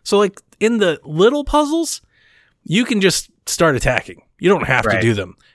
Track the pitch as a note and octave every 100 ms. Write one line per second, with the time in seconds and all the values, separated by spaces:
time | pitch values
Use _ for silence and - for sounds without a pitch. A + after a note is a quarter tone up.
0 | - G3+ G3+ - _ - A3 A#3 F#3 D3
1 | D3 D#3 G#3+ D4 C#4+ D4 D4 E4 D#4 -
2 | _ _ _ _ _ _ - F#3 B3+ G3
3 | F#3+ - - _ - - E3 B2+ C#3 A#2
4 | - F2 _ - F3+ G3 - B2+ A2+ F#2+
5 | A#2 G#2 F2+ - _